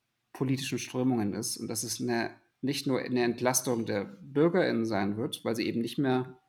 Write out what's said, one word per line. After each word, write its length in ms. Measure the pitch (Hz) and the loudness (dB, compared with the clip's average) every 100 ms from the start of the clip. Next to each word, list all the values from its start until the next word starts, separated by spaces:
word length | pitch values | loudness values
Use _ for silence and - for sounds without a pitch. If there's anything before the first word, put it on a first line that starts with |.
| _ _ _ | _ _ _
politischen 460 | - 131 131 - 120 | -2 0 0 0 -4
Strömungen 540 | - 127 127 120 104 | -4 0 2 4 2
ist 220 | 95 117 - | 0 -4 -6
und 140 | 113 | -6
dass 140 | 113 | -6
es 180 | 117 - | -4 -4
eine, 300 | 123 117 113 - _ _ | 0 0 -2 -8 _ _
nicht 260 | 127 139 143 | -2 0 0
nur 120 | 127 | 0
eine 240 | - 123 | 2 2
Entlastung 640 | 123 117 123 127 135 117 110 | 2 2 2 2 0 0 0
der 180 | 107 | -2
BürgerInnen 840 | 101 - 143 139 170 180 135 117 113 | -2 -10 -4 2 4 4 2 2 0
sein 300 | 104 101 104 | 0 0 0
wird, 300 | 135 - 113 | -4 -4 -4
weil 100 | 113 | 0
sie 100 | 92 | 0
eben 140 | 113 | 0
nicht 180 | 117 - | -2 0
mehr 400 | 135 127 131 - | 2 2 0 -10